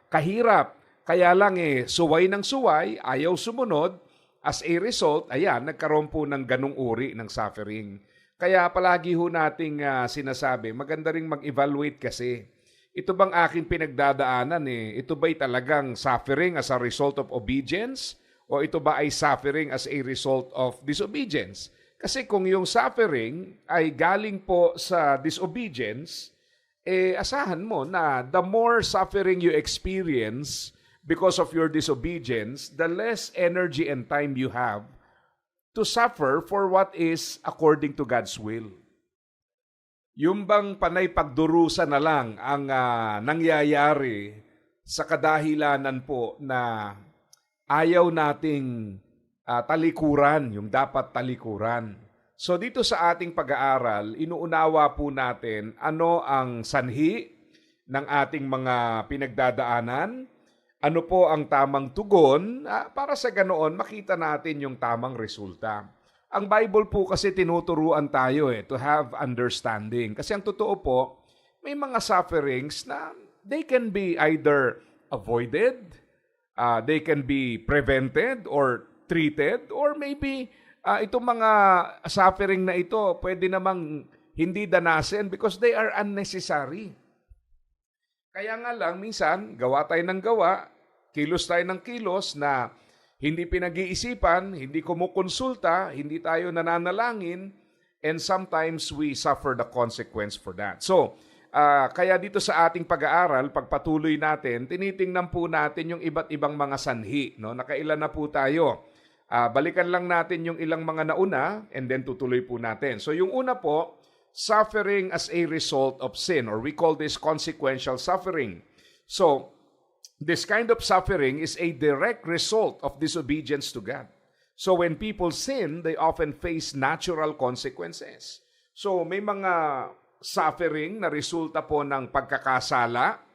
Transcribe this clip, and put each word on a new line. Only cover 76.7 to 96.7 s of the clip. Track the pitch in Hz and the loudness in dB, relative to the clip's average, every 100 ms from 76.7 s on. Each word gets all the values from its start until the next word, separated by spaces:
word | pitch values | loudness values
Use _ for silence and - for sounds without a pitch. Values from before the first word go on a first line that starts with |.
| 117 | 2
they | 120 156 | 2 0
can | 156 147 | 2 0
be | 131 139 127 113 | 0 -2 -2 -4
prevented | - 143 135 135 131 151 240 254 - | 0 0 4 2 2 0 0 -2 -2
or | 143 135 117 - _ - | 2 2 0 -6 _ -4
treated, | 170 151 147 147 240 - | 0 0 2 0 0 -4
or | 240 294 294 | -2 0 0
maybe, | 285 285 277 269 233 _ _ _ | -6 -6 -6 -6 -10 _ _ _
ah, | 185 202 | -2 0
itong | 214 247 | 0 -2
mga | 247 233 220 208 196 180 - - | 0 2 4 8 8 6 2 -6
suffering | 170 202 190 190 196 190 185 | -4 4 4 6 0 2 0
na | 180 | 0
ito, | 175 220 202 175 | 0 0 0 0
pwede | 180 180 185 | -2 0 0
namang | 190 190 185 156 151 - _ _ - | 0 0 -2 -6 -10 -12 _ _ -2
hindi | 170 185 208 | -2 -2 2
danasin | 180 170 156 - 202 202 | 2 4 2 2 -4 -4
because | 190 220 185 | -2 -4 2
they | 240 | 2
are | 226 220 196 | 2 0 -2
unnecessary. | 208 202 196 190 180 151 131 180 202 - _ _ _ _ _ _ _ _ _ _ _ _ _ 196 | -4 -4 -6 -8 -4 -2 -4 -10 -14 -20 _ _ _ _ _ _ _ _ _ _ _ _ _ -10
Kaya | 214 226 | -8 -8
nga | 240 233 | -6 -4
lang, | 170 185 | -4 -4
minsan, | 214 208 160 180 214 117 | -8 -2 0 0 -4 -2
gawa | 127 139 147 | 0 2 2
tayo | 165 | 0
ng | 175 190 | 0 -2
gawa, | 202 226 170 196 - _ _ _ _ 151 | 0 4 4 2 -4 _ _ _ _ -4
kilos | 147 170 - | 0 0 0
tayo | 175 | 0
ng | 180 185 | 0 -6
kilos | 233 240 208 185 196 147 | -8 -8 -4 -4 -4 -4
na | 143 131 117 _ _ _ _ - | -2 0 -2 _ _ _ _ -6
hindi | 147 165 170 | -4 -4 -2
pinag-iisipan, | 180 180 165 185 180 240 247 180 175 190 175 | -2 -2 -4 -4 -4 -6 0 2 2 0 -10
hindi | 135 156 | -6 -6
kumukonsulta, | 156 170 202 196 185 - 262 254 170 175 190 131 | -4 -2 -2 0 -2 -2 -4 -2 0 0 -2 -8
hindi | 147 160 | -8 -6
tayo | 160 165 180 | -2 -2 -2
nananalangin, | 170 165 | -2 0